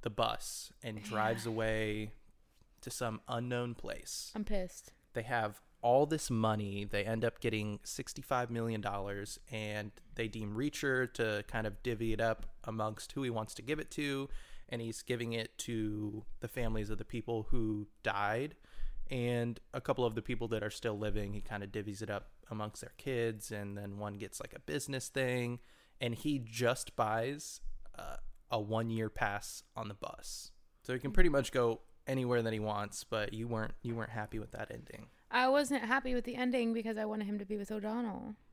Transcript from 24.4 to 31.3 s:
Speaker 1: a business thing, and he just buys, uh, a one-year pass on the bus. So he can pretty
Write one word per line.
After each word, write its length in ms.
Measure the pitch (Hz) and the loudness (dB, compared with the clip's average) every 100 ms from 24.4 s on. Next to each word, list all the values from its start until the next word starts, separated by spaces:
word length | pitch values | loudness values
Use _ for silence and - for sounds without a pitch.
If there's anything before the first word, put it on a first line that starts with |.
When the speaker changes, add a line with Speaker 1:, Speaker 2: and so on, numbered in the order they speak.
| - | -10
Speaker 1:
a 40 | - | -12
business 480 | - 147 - 135 - | -4 -4 -2 -6 -4
thing, 520 | - 131 123 120 120 - - - - | 0 2 2 0 -4 -10 -20 -20 -4
and 160 | 127 | -4
he 240 | 113 151 143 | -2 0 -2
just 560 | 113 113 120 123 - | -2 2 2 2 -2
buys, 680 | - 113 113 120 147 - - - - - - | 0 2 2 0 -2 -8 -6 -4 -4 -6 -10
uh, 180 | - 127 - - - | -8 -6 -6 -10 -2
a 100 | 117 | 0
one-year 480 | 104 113 113 113 110 | 2 0 2 0 0
pass 540 | - 110 101 - - - | 0 0 0 -6 -12 -12
on 140 | - 110 | -8 -8
the 60 | |
bus. 580 | 101 - - - - - - - _ | -6 -10 -10 -10 -10 -12 -18 -20 _
So 100 | - | -4
he 60 | 127 | -2
can 140 | 135 | 6
pretty 160 | 123 180 | 12 12